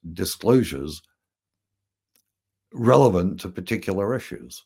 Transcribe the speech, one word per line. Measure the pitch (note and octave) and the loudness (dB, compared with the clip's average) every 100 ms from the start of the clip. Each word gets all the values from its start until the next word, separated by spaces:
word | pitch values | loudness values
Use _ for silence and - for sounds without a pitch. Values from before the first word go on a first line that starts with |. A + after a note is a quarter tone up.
| E2+ | -16
disclosures | E2+ - - G2+ B2+ G#2+ C#2 D2 D2+ - _ _ _ _ _ _ _ _ _ _ _ _ _ _ _ _ | -8 -8 -4 2 2 0 -6 -10 -12 -18 _ _ _ _ _ _ _ _ _ _ _ _ _ _ _ _
relevant | - A#2 C3+ C3 F2+ F2+ F#2 | -2 4 6 6 4 0 -4
to | F#2+ | -10
particular | F2+ F2+ A2 F#2+ F#2+ G2+ B2+ | -12 -6 -6 -4 -4 -2 -4
issues. | - - - - | -8 -16 -18 -20